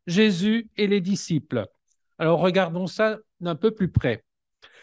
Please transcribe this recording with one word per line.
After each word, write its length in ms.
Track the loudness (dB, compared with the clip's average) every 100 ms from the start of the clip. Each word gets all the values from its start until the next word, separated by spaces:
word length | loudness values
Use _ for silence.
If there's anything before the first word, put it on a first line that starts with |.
| -2
Jésus 640 | 2 4 2 0 0 -4 -2
et 120 | 0
les 120 | 0
disciples. 680 | 0 -4 -2 -4 -2 -6 -6 _ _ _ _ -4
Alors, 220 | 0 2
regardons 480 | 2 2 0 -2 -6
ça 300 | -2 -2 -2 -12 -10
d'un 160 | -6 -2
peu 160 | -2
plus 180 | 0 -2
près. 360 | 0 0 -2 _ _ _ _ -20 _